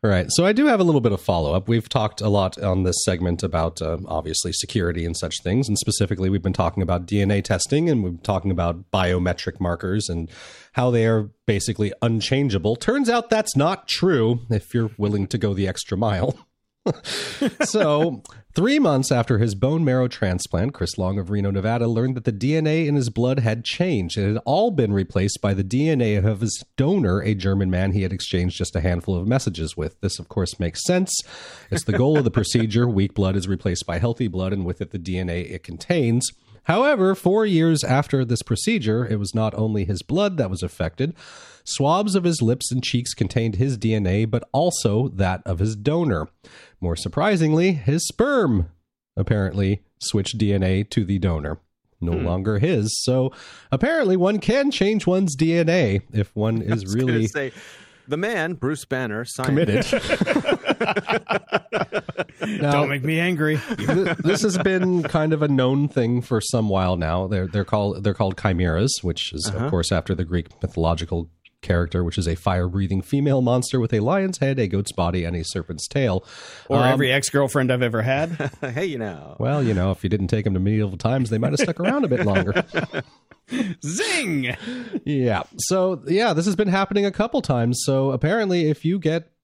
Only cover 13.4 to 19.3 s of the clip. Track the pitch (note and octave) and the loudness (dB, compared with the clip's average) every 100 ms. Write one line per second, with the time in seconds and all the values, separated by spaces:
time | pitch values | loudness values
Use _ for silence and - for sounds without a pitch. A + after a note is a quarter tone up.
13.4 | G#3+ - D3+ G3 - - F3+ D#3 A2+ A#2+ | 0 2 0 0 -6 -2 2 2 2 0
14.4 | - A2 - A#2+ A2+ - G#2 G#2 G2 A#2 | 0 -4 -2 -2 -2 -2 0 0 -2 0
15.4 | G#2+ G2 F#2+ F2+ - F#2+ A2 G2 B2+ - | 0 0 -2 -2 -6 -2 0 0 -2 -4
16.4 | - _ _ _ - - - - - - | -12 _ _ _ -4 -4 -6 -8 -8 -4
17.4 | C4+ - D4+ G#3+ F3 D3 E3 A#2+ - - | -4 -2 -2 2 2 4 2 -2 -12 -20
18.4 | _ - G3+ D4 A#3 C#3 C3+ B2 A#2 | _ 0 2 4 4 4 2 2 2